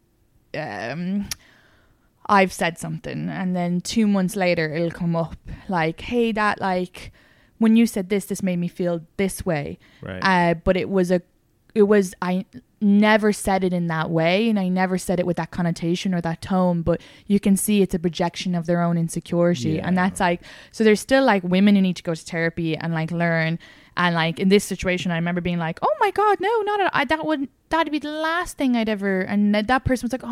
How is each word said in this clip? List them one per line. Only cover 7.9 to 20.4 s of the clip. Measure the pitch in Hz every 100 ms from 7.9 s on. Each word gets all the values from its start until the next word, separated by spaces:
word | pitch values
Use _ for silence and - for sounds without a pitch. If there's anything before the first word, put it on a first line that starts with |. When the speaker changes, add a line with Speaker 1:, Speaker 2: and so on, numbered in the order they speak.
| 214 180
Speaker 1:
this, | 202 -
this | 202
made | 190 175
me | 175
feel | - 175 170 160 -
this | 190 -
way." | 190 151 147 175 _ _
Speaker 2:
Right. | - 95
Speaker 1:
Uh, | 190 180 170
but | 170 196 185
it | -
was | 190 180
a, | 180 - _ _ _ _
it | 220
was, | 202 208 185 -
I | 180 185 - 247 - -
never | 202 202 214 214 208
said | 202 - 190
it | 185
in | 175 170
that | 160 160
way | 165 165 185 226
and | 208
I | 185
never | 185 185 185
said | - 180
it | 175
with | 170
that | 165
connotation | - 170 170 170 180 196
or | 175
that | 165 165
tone, | - 190 180 175
but | 165 165 - - -
you | 202
can | 208 196
see | - 208
it's | 185
a | 180
projection | 175 156 175 - 190
of | 175 165
their | 175
own | 170 170
insecurity. | 165 170 - 170 175 175 156 156
And | - 185
Speaker 2:
Yeah. | 185
Speaker 1:
that's | 180
like, | 180 175